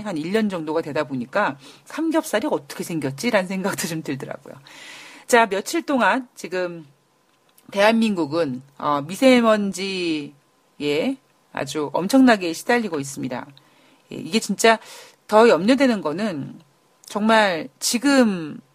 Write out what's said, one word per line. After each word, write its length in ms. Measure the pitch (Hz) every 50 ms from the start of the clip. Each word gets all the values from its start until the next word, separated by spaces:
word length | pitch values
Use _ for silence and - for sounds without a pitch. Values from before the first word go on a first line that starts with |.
한 160 | 208 214 185
일 140 | 147 156 170
년 180 | 196 220 220 202
정도가 320 | 185 170 156 156 151 165
되다 240 | 156 160 135 156 151
보니까 520 | 139 143 127 117 - - 196 208 165 139 - - - - - _
'삼겹살이 600 | - - - 320 330 311 320 311 - - - - 302
어떻게 320 | - 151 - - - - 185
생겼지?'라는 640 | - 175 156 139 135 139 - - 247 233 196 185
생각도 400 | 180 196 190 180 196 - - -
좀 160 | 165 165 160 156
들더라고요. 520 | - 139 139 143 - - - - - - - _ - - - - - - - - - - - -
자, 200 | - 247 233 226
며칠 340 | 196 190 190 208 - - 339
동안 460 | - - 294 247 220 185 214 262 247 - _
지금 500 | - - 170 175 185 180 175 170 170 151 139 _ _ _ _ _ _ _ _ _ _ _ _ _ _ _ -
대한민국은, 880 | - 196 202 220 233 226 226 220 202 170 160 139 147 170 165 139 123 127 - _ _
어, 240 | - - 151 147 143
미세먼지에 1300 | 143 160 190 - 269 262 254 240 233 226 220 208 202 196 180 180 196 196 190 185 175 170 156 151 143 147 - _ _ _ _ _ _ _ _ - 143 147 143 156 190 254 277 - _ _ _ _ _ _
아주 380 | - - - 139 - 156 147 139 -
엄청나게 600 | 156 175 196 - 269 262 247 226 196 180 165 165
시달리고 460 | - - - 240 240 220 202 165 143
있습니다. 480 | 139 139 - 143 139 127 123 117 - 143 139 _ _ _ _ _ _ _ _ _ _ -
예, 40 | -
이게 240 | - - 160 175 226
진짜 380 | - - 196 - - 196 214 214 - - - - - - _ _ _
더 220 | - 208 214 233 233
염려되는 520 | 180 151 185 220 277 262 285 254 226 196
거는 580 | 156 151 147 180 220 214 170 139 135 139 - - _ _ _ _ _ _ _ _ _
정말 640 | - - 214 208 220 226 220 214 196 175 156 - - _ -
지금 800 | - - - 233 - 285 277 269 247 214 196 175 160 147 - - - _ _